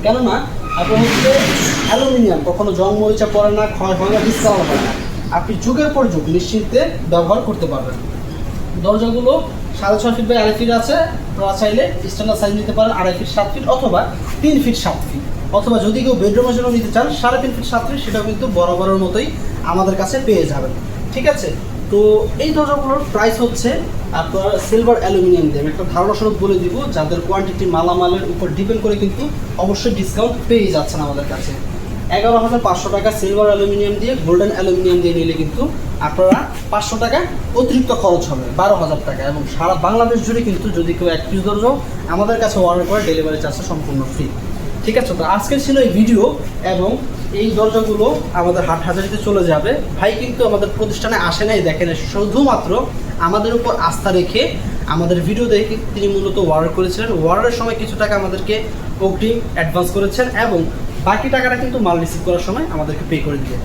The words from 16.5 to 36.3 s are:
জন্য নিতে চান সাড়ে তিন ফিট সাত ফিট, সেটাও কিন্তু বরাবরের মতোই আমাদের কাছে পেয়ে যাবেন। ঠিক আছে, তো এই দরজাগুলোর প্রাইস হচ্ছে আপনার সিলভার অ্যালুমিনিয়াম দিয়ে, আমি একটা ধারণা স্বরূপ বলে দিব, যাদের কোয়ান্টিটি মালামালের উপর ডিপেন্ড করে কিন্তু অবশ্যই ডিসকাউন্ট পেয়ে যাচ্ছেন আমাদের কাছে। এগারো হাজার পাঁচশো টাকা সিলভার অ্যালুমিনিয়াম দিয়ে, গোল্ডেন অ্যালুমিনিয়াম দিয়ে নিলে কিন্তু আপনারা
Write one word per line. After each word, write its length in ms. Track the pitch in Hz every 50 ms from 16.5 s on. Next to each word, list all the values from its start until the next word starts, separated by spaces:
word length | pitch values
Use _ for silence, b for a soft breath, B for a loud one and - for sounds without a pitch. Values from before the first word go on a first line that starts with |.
| 233
জন্য 120 | 240 247 247 240
নিতে 120 | 233 220 - -
চান 120 | 220 262 302 294 -
সাড়ে 160 | - 240 262 254 262
তিন 80 | 262 233
ফিট 120 | - 233 -
সাত 120 | 240 233 226
ফিট, 120 | - 277 285 -
সেটাও 180 | 220 - 277 247 220
কিন্তু 160 | 214 196 262 240 196
বরাবরের 420 | 175 175 175 175 180 190 190 196 190 190
মতোই 240 | 175 170 180 302 311 - - - - - - - -
আমাদের 240 | 175 185 190 185 190 -
কাছে 160 | 190 - - 262 262
পেয়ে 160 | 214 214 175 156 139
যাবেন। 200 | 135 - - - - - - - - - - - -
ঠিক 120 | 254 254 294 285
আছে, 160 | - - 233 - - - - - - - -
তো 80 | 202 202 214 214 214 214 226 226 - - 285
এই 80 | 311 -
দরজাগুলোর 440 | 302 294 285 294 285 269 269 269 294 294 - -
প্রাইস 220 | 208 214 226 220 226 240
হচ্ছে 260 | 240 233 - - 240 294 339 339 - - - - - - 170
আপনার 280 | 165 - - 190 190 202 214 190 -
সিলভার 300 | - 214 226 233 233 233 220 -
অ্যালুমিনিয়াম 440 | 185 202 190 180 180 180 170 156 147
দিয়ে, 120 | 143 143 147
আমি 60 | 156 151
একটা 120 | - 185 170 -
ধারণা 220 | 175 185 202 208
স্বরূপ 180 | - 214 214 190 - 190
বলে 120 | 196 196 180 180
দিব, 120 | 175 170 - 202 202 -
যাদের 240 | 160 156 151 175 170 170
কোয়ান্টিটি 380 | - 185 196 190 190 - - 190 180 165
মালামালের 480 | 160 165 175 180 180 180 180 185 190 208 202 175
উপর 140 | - 190 160 147
ডিপেন্ড 220 | 175 196 196 226 220 214
করে 100 | 214 208 202 208
কিন্তু 200 | 196 190 - 277 302 - - - - - - 180
অবশ্যই 300 | 190 202 - - 240 196 208
ডিসকাউন্ট 360 | 185 - - 208 226 240 233 - - -
পেয়ে 180 | 233 226 202 175 -
যাচ্ছেন 240 | - - - - 156 151
আমাদের 200 | 143 139 139 143 139 -
কাছে। 180 | - - 147 - - - - - - - - - - - - -
এগারো 200 | 208 208 233 233 226 226
হাজার 180 | 226 240 233 -
পাঁচশো 220 | - - - - 202 196
টাকা 140 | 196 196 220 214 -
সিলভার 300 | 185 196 202 208 214 208
অ্যালুমিনিয়াম 440 | 202 202 202 202 202 202 208 202 208 208
দিয়ে, 120 | 220 247 262 262 -
গোল্ডেন 260 | 160 175 180 202 208 -
অ্যালুমিনিয়াম 440 | 185 190 190 180 185 180 180 180 175 170
দিয়ে 120 | 170 170 170
নিলে 160 | 160 165 160 151
কিন্তু 200 | 156 147 - - 269 320 - - - - - - -
আপনারা 300 | - - 196 185 185